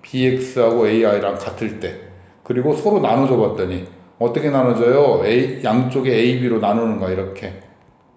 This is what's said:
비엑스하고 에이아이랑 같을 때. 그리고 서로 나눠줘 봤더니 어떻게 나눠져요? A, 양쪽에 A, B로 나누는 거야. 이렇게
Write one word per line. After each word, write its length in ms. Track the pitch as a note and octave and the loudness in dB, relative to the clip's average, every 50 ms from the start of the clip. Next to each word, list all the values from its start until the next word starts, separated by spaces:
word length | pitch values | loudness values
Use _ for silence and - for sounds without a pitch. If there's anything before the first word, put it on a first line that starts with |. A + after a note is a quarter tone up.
비엑스하고 840 | - - - C3 B2+ B2+ B2+ C3 B2+ - - B2+ A#2 A2+ A#2 A#2+ A2 G#2+ | -16 -8 -4 0 0 2 0 0 -4 -4 0 2 2 2 4 2 2 2
에이아이랑 500 | A2 A2 A2+ G#2 G2+ G2+ G2 G2 G2 - | 2 2 2 2 2 0 0 -2 -4 -6
같을 420 | - - - - A2+ G#2+ G2+ - | -8 -10 -8 -6 -8 -8 -8 -8
때. 160 | F#2+ E2+ - - - - - - - - - _ - | -10 -10 -10 -12 -16 -20 -20 -20 -20 -20 -20 _ -8
그리고 300 | - A#2+ B2 B2+ D3+ D3 | -6 -4 -2 0 0 0
서로 260 | - - G#3 G#3 F#3+ | 0 0 0 2 2
나눠줘 380 | C#3 G#2+ A2+ C3 C#3 C3 B2+ A2+ | 2 2 2 2 2 2 2 2
봤더니 480 | G#2+ F#2+ F2+ - F#2+ F2+ F#2 F2 - - - - - - _ - | 2 0 0 -2 -4 -4 -4 -6 -8 -10 -18 -20 -20 -16 _ -4
어떻게 320 | A#2 A#2+ A#2+ - D3 D3 | -2 -2 -2 -2 -2 0
나눠져요? 760 | C#3 C3+ B2+ B2 A#2 A2 A#2 A#2+ B2+ C#3 D3 C3+ G#2 - - | 0 2 2 2 2 2 2 4 4 4 4 4 4 2 2
A, 380 | G#2 A2+ B2+ C3 B2+ C3 - - | 2 2 2 2 0 -2 -4 -2
양쪽에 480 | A2+ A2 B2 B2+ B2+ - C#3 B2+ C3 | 0 0 2 0 0 0 -2 0 0
A, 280 | A#2+ A2 A#2 B2 B2+ B2+ | 2 2 2 2 2 0
B로 200 | B2+ A#2+ A2+ A2 | 0 0 0 0
나누는 400 | G#2 G#2 G#2 A2+ A#2 A2 G#2+ F#2 | 0 0 0 0 0 -2 -2 -2
거야. 120 | F#2 F#2 | -4 -4
이렇게 420 | F#2 F#2+ F#2+ F#2+ - - - F#2+ F#2 F#2+ - - - _ _ _ _ _ _ _ _ | -4 -4 -6 -8 -10 -10 -12 -12 -12 -14 -20 -20 -20 _ _ _ _ _ _ _ _